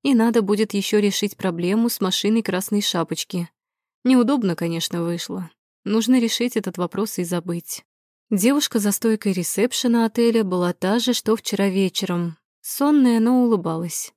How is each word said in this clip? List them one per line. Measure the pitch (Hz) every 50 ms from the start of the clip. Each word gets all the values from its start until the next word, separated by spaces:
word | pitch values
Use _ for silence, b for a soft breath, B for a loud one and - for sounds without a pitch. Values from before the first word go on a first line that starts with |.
| -
И | 277 262
надо | 226 226 233 226 240
будет | 208 185 208 202 220 214 -
ещё | 202 190 - 214 214
решить | 208 202 190 - 208 202 -
проблему | - - 185 170 170 175 180 202 226 226 240
с | - -
машиной | 196 185 190 - - 202 220 226
Красной | 214 - 180 185 196 - 208 208
Шапочки. | 208 - - 175 165 - 160 - - _ - 175 175 - _ _ _ _ _ _ _ _ _ _ _
Неудобно, | 247 262 247 240 220 294 269 220 185 165
конечно, | - 170 170 170 165 170 - - 170 170
вышло. | 170 170 170 - - 170 185 180 160 _ _ _ _ _ _ _
Нужно | - 208 226 214 233 254 254
решить | 233 220 - - 240 247 -
этот | 220 202 190 -
вопрос | 175 180 170 - 190 220 202 - -
и | 180
забыть. | 170 180 175 170 180 170 170 - - - - _ _ _ _ _ _ _ _ _ _
Девушка | 220 190 185 247 277 294 - - - 226
за | 202 208
стойкой | 190 - - 226 220 214 - 208 185
ресепшена | 180 170 - - 190 214 254 - - - 240 233 233 226
отеля | 220 _ 240 233 233 226 226 214
была | 185 180 180 180 175 175
та | _ - 185 214 240
же, | - 247 233
что | - - - 220
вчера | 220 _ - - 196 196 196
вечером. | 185 196 190 180 _ - 196 185 175 175 175 170 160 _ _ _ _ _
Сонная, | _ - - - 285 294 302 294 262 240 233 226
но | 220 240 254 254 247
улыбалась. | 233 226 190 170 170 160 160 175 170 - - - - _